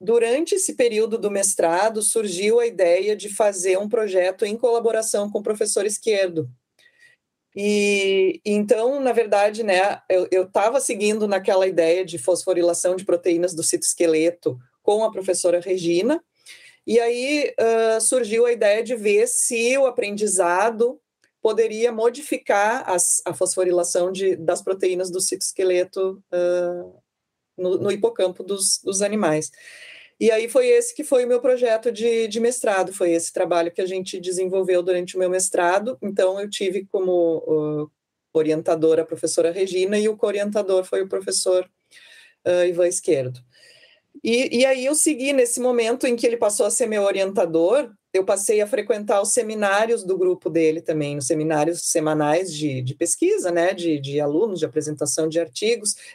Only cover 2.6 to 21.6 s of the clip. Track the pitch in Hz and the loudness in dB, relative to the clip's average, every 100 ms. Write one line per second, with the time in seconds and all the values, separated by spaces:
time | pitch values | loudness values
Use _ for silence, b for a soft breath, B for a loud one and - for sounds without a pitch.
2.6 | 233 185 175 180 202 208 208 208 208 196 | 2 2 4 4 2 -4 -4 0 0 0
3.6 | 190 185 208 226 214 185 180 185 208 220 | 0 0 0 -2 0 2 0 0 -4 0
4.6 | 247 233 226 220 220 208 208 208 208 214 | 0 2 0 0 0 -2 -2 -4 -4 -2
5.6 | 208 - 202 - 226 202 190 165 131 - | -2 0 -2 -4 -2 0 0 -4 -8 -12
6.6 | _ _ b b b b _ _ _ 202 | _ _ b b b b _ _ _ -4
7.6 | 208 208 202 202 196 190 190 - 208 208 | 0 2 2 2 2 2 0 0 -2 0
8.6 | 208 220 240 285 262 226 214 202 208 214 | 2 2 2 0 0 2 2 2 2 0
9.6 | 214 185 196 - - 185 185 185 185 226 | 0 2 2 -2 0 0 2 0 2 2
10.6 | 208 269 262 220 208 214 208 196 196 190 | 2 2 -2 0 0 0 0 0 2 2
11.6 | 190 170 165 180 185 165 - 170 - 180 | 2 2 2 2 -2 -4 0 0 0 2
12.6 | 170 170 180 185 190 175 180 170 180 165 | 2 2 0 -2 0 0 2 0 0 -2
13.6 | 170 165 - - 170 156 165 170 156 127 | -2 -2 -2 0 2 4 2 0 -6 -6
14.6 | b b - 208 220 196 190 175 175 175 | b b -2 0 -2 -4 -4 0 0 0
15.6 | 185 185 170 170 226 330 _ B B B | -2 -4 0 0 0 -2 _ B B B
16.6 | B B - 226 233 240 262 294 285 - | B B 0 0 0 -2 -2 -2 -2 0
17.6 | 226 226 226 220 - 254 220 226 240 233 | 2 2 2 2 0 0 0 0 2 2
18.6 | 208 214 226 240 208 202 240 - - 233 | 2 2 -2 -2 2 2 2 0 -2 0
19.6 | 233 269 262 240 202 208 208 180 175 175 | 0 2 2 0 -4 -2 -2 0 2 2
20.6 | 220 220 240 277 _ _ _ _ 220 214 | 0 0 -2 -2 _ _ _ _ -2 0